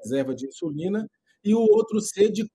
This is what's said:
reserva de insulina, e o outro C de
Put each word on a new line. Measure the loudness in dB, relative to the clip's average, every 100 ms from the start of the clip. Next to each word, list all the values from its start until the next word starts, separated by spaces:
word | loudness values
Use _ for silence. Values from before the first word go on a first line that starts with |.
reserva | -6 -4 -4 -6
de | -10
insulina, | -10 -8 -6 -4 -6 -8 _ _ _
e | 0
o | 4
outro | 6 4 2 -2
C | -2 2 2
de | 2 -6